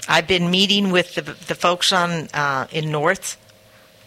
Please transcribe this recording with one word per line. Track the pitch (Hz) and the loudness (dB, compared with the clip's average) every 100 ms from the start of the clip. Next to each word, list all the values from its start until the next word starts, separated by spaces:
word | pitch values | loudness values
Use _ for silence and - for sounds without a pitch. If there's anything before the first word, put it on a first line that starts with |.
| - | 0
I've | 160 160 | 0 2
been | 180 175 | 0 2
meeting | 180 196 202 196 | 2 2 2 2
with | 180 170 | 2 0
the, | - | -4
the | 151 - - | -8 -8 -8
folks | 160 175 175 - | 0 0 2 2
on, | 190 175 170 127 | 2 0 -2 -4
uh, | 147 143 131 - | -4 -2 -2 -4
in | 160 156 | -4 -4
North | 151 156 196 - - _ _ _ - - _ | 0 0 0 -4 -14 _ _ _ -20 -20 _